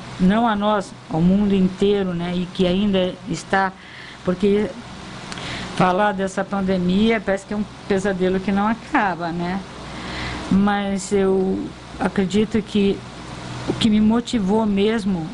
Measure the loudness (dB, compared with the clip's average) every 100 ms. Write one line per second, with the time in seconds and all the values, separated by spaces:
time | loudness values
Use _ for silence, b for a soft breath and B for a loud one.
0 | -4 0 2 4 2 2 2 0 -2 -10
1 | -6 2 4 4 4 4 2 2 2 2
2 | 0 -2 -2 -4 -4 0 2 2 2 2
3 | 0 -2 -8 -8 0 0 0 -2 B B
4 | B B -4 0 2 2 0 -6 -14 -16
5 | -14 -14 -12 B B B B 0 2 4
6 | 2 2 -2 -2 -4 -2 0 2 2 4
7 | 4 2 0 -2 -2 -6 -6 -6 -2 0
8 | 0 0 2 0 0 2 2 -2 -2 0
9 | 0 -2 -4 -4 -4 -4 -8 -14 -14 B
10 | B B B B B 4 4 2 -2 -4
11 | 0 2 4 2 2 -2 -6 -10 -14 -4
12 | -2 0 0 2 2 0 0 2 2 0
13 | -6 -16 -14 -14 -12 -8 -4 0 2 4
14 | 4 2 0 -2 2 2 2 2 2 2
15 | 0 -2 -4